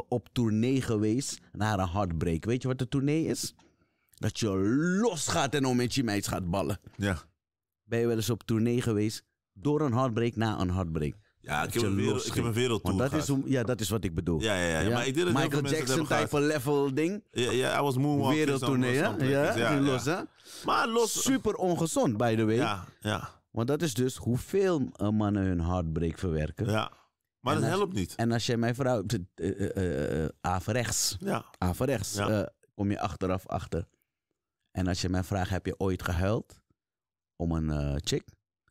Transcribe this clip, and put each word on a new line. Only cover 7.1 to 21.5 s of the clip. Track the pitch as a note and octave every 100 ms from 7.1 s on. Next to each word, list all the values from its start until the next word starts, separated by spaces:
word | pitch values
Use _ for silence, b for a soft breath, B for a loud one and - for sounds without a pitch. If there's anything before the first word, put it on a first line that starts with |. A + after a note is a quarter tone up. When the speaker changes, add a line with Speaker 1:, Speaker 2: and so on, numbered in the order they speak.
| D#2+ - _ _ _ _ _
Speaker 1:
Ben | _ A#2
je | A#2+
wel | A2+
eens | G#2+
op | A2+
tournee | - A2 A#2 A#2+
geweest | A#2 G#2 G#2+ - - _ _
door | G2 C#3 D3
een | D3+
heartbreak | A#2 C3 A2 A#2 G#2
naar | A2+ G2+
een | F2+
heartbreak? | F#2 E2+ D#2+ D2 - b b
Speaker 2:
Ja, | - D2+
ik |
Speaker 1:
Dat | E2
Speaker 2:
heb | A2+
Speaker 1:
je | G2+
Speaker 2:
een | G2
wereld-, | -
Speaker 1:
losging. | - - -
Speaker 2:
ik |
heb | A#2+
een | A2
wereldtour | B2+ G#2+ F#2 F#2
Speaker 1:
Want | C3
dat | D3+
is | C#3+
Speaker 2:
gehad. | C3+
Speaker 1:
hoe, | C#3
ja, | C3
dat | A2+ A#2+
is | G2+
wat | G#2+
ik | F2+ E2
bedoel. | E2+ D#2+
Speaker 2:
Ja, | A2 F#2+
ja, | F2
ja. | D#2+
Speaker 1:
Ja? | E2
Speaker 2:
Maar | A#2+ B2+
ik |
denk | C3+
dat | F3
heel |
Speaker 1:
Michael | A#2 -
Speaker 2:
veel | C#3+
mensen | C#3 D#3
dat | B2
Speaker 1:
Jackson | E3 D#3 C#3+
Speaker 2:
hebben | D3
Speaker 1:
type | D3
Speaker 2:
gehad. | D3
Speaker 1:
level | D#3 B2+ C#3+ C#3
ding. | C3+ D#3+ G3+ -
Speaker 2:
Ja, | - A#2+
ja, | A#2 C3 -
I |
was | C#3+ B2+
moonwalking | C#3+ C#3+ C#3 D#3 D3+
Speaker 1:
Wereldtournee, | C3+ C3 B2+ B2+ C3
Speaker 2:
somewhere, |
Speaker 1:
hè? | F#3+
Speaker 2:
something | E3+ C3+
Speaker 1:
Ja, | C#3
Speaker 2:
like | D#3+
that. | A2+
Ja, | A#2 C#3
Speaker 1:
die | C#3+
Speaker 2:
ja. |
Speaker 1:
los, | B2+ A#2+
hè? | F#3 - B B B -
Speaker 2:
Maar | - C#4
los. | A3+ A3 -
Speaker 1:
Super | G#3+ C4 G#3+